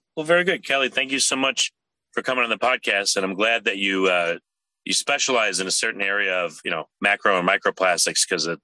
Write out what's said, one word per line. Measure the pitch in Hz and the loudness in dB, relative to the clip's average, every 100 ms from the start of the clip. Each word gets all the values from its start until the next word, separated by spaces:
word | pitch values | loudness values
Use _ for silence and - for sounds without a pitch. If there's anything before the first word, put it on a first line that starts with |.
| _ - | _ -6
Well, | 156 | 2
very | 175 | 2
good. | 175 147 - | 2 -2 0
Kelly, | 139 127 | 0 0
thank | - 135 | -2 -2
you | 135 | 0
so | - 135 | 0 0
much | 135 127 - _ _ _ _ | 0 0 -4 _ _ _ _
for | - | -6
coming | - 127 | -2 0
on | 120 | 0
the | 107 | 0
podcast. | 120 127 - 101 98 101 | 0 0 0 0 0 0
And | 95 | 0
I'm | 92 | 0
glad | 110 117 107 | 0 2 0
that | 98 | 0
you, | 98 95 95 | 0 2 2
uh, | 90 85 82 _ _ _ _ - | 2 0 -4 _ _ _ _ -4
you | |
specialize | 95 - 143 - 123 107 95 | -4 -2 -2 0 0 0 -2
in | 92 | -2
a | |
certain | - 113 104 | -2 -2 -4
area | 98 101 98 92 | -2 -2 0 -2
of, | 85 - | -4 -6
you | 92 | -6
know, | 82 76 - | -6 -8 -4
macro | 101 101 107 95 | -2 2 2 2
and | 90 | 2
microplastics, | 98 101 - 92 85 - 87 - | 2 0 2 2 2 0 0 0
'cause | 87 80 | -2 -2
it, | 82 | -6